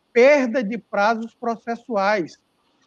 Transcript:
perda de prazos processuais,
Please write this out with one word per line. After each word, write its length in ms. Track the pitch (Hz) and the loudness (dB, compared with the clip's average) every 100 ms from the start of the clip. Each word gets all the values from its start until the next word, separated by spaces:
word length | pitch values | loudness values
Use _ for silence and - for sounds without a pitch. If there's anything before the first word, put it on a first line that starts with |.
| _ | _
perda 500 | 240 262 294 254 262 | 4 6 4 2 -2
de 160 | 202 233 | -4 -8
prazos 560 | - 202 208 226 226 | -6 -2 0 -2 -6
processuais, 1040 | - 233 226 - 233 - 202 196 214 151 - _ _ _ _ | -10 -8 -8 -8 -12 -6 -2 0 -2 -4 -12 _ _ _ _